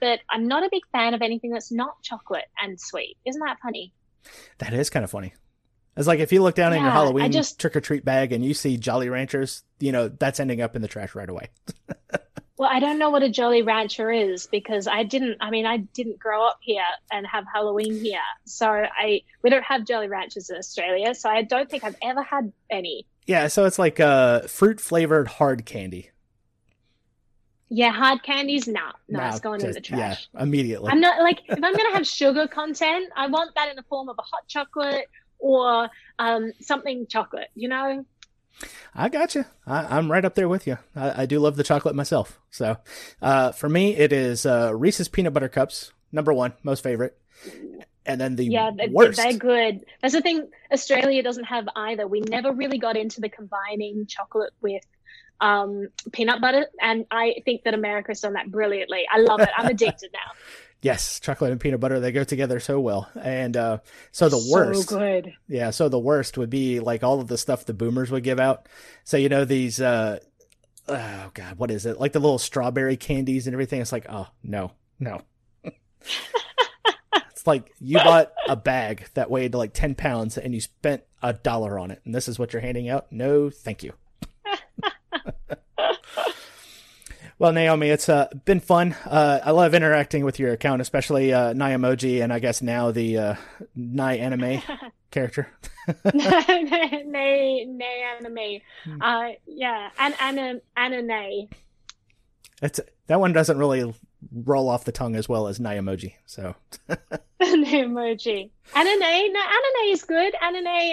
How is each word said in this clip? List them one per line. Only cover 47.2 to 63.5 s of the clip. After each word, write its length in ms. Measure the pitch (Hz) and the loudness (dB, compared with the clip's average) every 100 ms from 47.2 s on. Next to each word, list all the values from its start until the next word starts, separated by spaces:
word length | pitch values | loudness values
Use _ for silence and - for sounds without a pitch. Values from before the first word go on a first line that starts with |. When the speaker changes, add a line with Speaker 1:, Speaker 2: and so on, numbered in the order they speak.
| _ _ - - - - - _ | _ _ -20 -16 -16 -18 -20 _
Speaker 2:
And 160 | - 127 | -6 -4
then 140 | 131 | -2
the 100 | 123 | -2
Speaker 1:
Yeah, 260 | 120 226 220 202 | 0 0 0 -2
they, 120 | - | 2
Speaker 2:
worst. 280 | 147 226 208 | 6 6 6
Speaker 1:
they're 100 | 233 | 0
good. 520 | 226 247 240 226 196 - - | 0 2 2 2 -2 -10 -4
That's 100 | 262 | 0
the 60 | 302 | 2
thing. 280 | 349 320 294 - - | 2 0 -4 -14 -2
Australia 500 | 269 - 262 277 269 | -2 2 2 4 2
doesn't 220 | 247 240 | 0 -4
have 240 | 233 247 202 220 | -6 -6 -6 -6
either. 300 | 214 220 202 | -6 -4 -2
We 140 | 208 | -2
never 320 | 214 233 269 | -2 -2 -2
really 260 | 254 277 269 | -2 -2 -2
got 180 | 226 220 | -2 -2
into 240 | 220 226 | -4 -6
the 80 | 214 | -10
combining 800 | - 202 202 196 214 208 214 208 | -10 -10 -8 -6 -6 -6 -6 -8
chocolate 460 | - - 220 208 - | -8 -4 -4 -4 -4
with, 220 | 202 196 - _ - - _ - | -6 -6 -10 _ -20 -20 _ -2
um, 480 | 208 202 202 202 202 - - | 2 2 0 -6 -8 -12 -10
peanut 300 | - 233 240 | -2 0 2
butter. 240 | 254 269 302 - | 4 4 2 -2
And 240 | 226 226 220 | -2 0 -2
I 260 | 226 233 - - | 0 0 0 -2
think 160 | 240 | -2
that 80 | 226 | 0
America's 480 | 214 208 208 208 208 | 0 -2 -4 -6 -6
done 140 | 208 | -4
that 160 | 202 - | -4 -4
brilliantly. 540 | 202 214 196 - 185 - | -2 0 -2 -4 -4 2
I 100 | 220 | 6
love 200 | 226 214 | 6 6
it. 80 | 202 - | 4 4
I'm 100 | 240 | 0
Speaker 2:
<laughs> 40 | |
Speaker 1:
addicted 400 | 220 220 - 190 | 2 2 0 -10
now. 200 | 196 185 - - - - _ | -14 -14 -16 -20 -20 -20 _
Speaker 2:
Yes, 380 | 131 117 - - | -2 -2 -4 -6
chocolate 300 | - 135 135 | -6 -2 0
and 80 | 123 | 0
peanut 180 | 147 127 | -2 0
butter, 200 | 131 131 | 0 0
they 100 | 123 | 0
go 140 | 127 | 0
together 340 | 135 135 135 123 | -2 -2 -2 -2
so 220 | - 139 | -2 0
well. 300 | 120 98 - - | 0 -2 -4 -8
And, 320 | 131 131 123 | -6 -4 -2